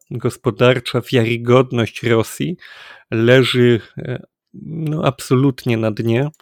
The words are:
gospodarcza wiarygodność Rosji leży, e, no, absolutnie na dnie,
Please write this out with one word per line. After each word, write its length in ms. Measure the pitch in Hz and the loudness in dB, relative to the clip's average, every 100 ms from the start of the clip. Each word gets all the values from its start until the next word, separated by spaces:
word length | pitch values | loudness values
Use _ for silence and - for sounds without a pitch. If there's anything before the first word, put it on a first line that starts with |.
| - | -14
gospodarcza 920 | 123 123 - 131 104 123 127 - 123 - | -6 -6 -4 -4 2 4 2 -2 -6 -2
wiarygodność 880 | 127 113 117 120 127 127 120 107 - | 0 0 -2 2 4 2 -2 -4 -4
Rosji 540 | 120 113 - - 143 180 - - - - - | 0 0 0 -4 -8 -8 -14 -20 -20 -20 -6
leży, 680 | 113 117 131 120 123 123 113 - - | 0 4 4 4 2 4 2 -2 -14
e, 240 | - 120 - _ _ | -12 -12 -14 _ _
no, 500 | - 147 160 156 156 | -18 -14 -8 -6 -2
absolutnie 720 | 143 123 - 127 139 127 127 113 | -2 -4 0 2 2 0 -2 -2
na 140 | 110 | -2
dnie, 380 | 104 113 113 147 - | -2 0 0 -2 -6